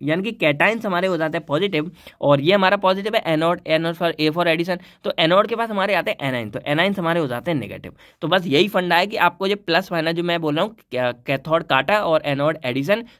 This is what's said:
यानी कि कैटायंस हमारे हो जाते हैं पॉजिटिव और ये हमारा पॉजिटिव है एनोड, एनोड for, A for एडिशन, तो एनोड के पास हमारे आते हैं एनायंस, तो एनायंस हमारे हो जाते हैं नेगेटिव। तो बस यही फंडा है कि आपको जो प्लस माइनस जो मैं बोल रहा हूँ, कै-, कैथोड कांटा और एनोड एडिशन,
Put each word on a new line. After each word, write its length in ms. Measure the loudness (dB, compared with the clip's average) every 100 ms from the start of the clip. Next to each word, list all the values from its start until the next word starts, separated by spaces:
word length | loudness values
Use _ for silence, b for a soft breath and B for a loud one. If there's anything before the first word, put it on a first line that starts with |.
यानी 200 | -4 -2
कि 80 | -4
कैटायंस 520 | -2 0 2 2 0 -2
हमारे 220 | -2 0
हो 100 | 0
जाते 200 | -2 -4
हैं 80 | -2
पॉजिटिव 460 | -2 0 -2 -6 B B B
और 200 | 2 4
ये 120 | 4
हमारा 240 | 4 4 2
पॉजिटिव 380 | 2 0 0 -2
है 60 | 0
एनोड, 360 | 0 0 -2 0
एनोड 280 | 0 0 -2
for, 160 | -4
A 180 | 0 0
for 160 | 2 0
एडिशन, 320 | 0 -2 -4 B B
तो 100 | -6 0
एनोड 280 | 4 4 2
के 80 | -2
पास 140 | -4
हमारे 260 | -2 0 0
आते 160 | -2
हैं 160 | -4 -4
एनायंस, 240 | -4 -6
तो 60 | -8 -4
एनायंस 320 | 0 0 0
हमारे 200 | 0 0
हो 80 | -2
जाते 240 | -4 -2
हैं 60 | -4
नेगेटिव। 380 | -4 -10 -14 -18 b b
तो 60 | 0
बस 200 | 0 2
यही 200 | 2 4
फंडा 260 | 2 2 2
है 120 | 2
कि 100 | 2
आपको 280 | 0 0 -4
जो 80 | -4
प्लस 340 | 0 0 0
माइनस 240 | -2 -2 -2
जो 80 |
मैं 160 | -2 -2
बोल 140 | 0 -2
रहा 100 | -2
हूँ, 100 | -6 _
कै-, 220 | -2 -2 -4 -4
कैथोड 360 | -4 0 -2 2
कांटा 340 | 0 2 0
और 200 | 2 0 0
एनोड 340 | 0 0 -2 -4
एडिशन, 380 | -4 0 -2 -2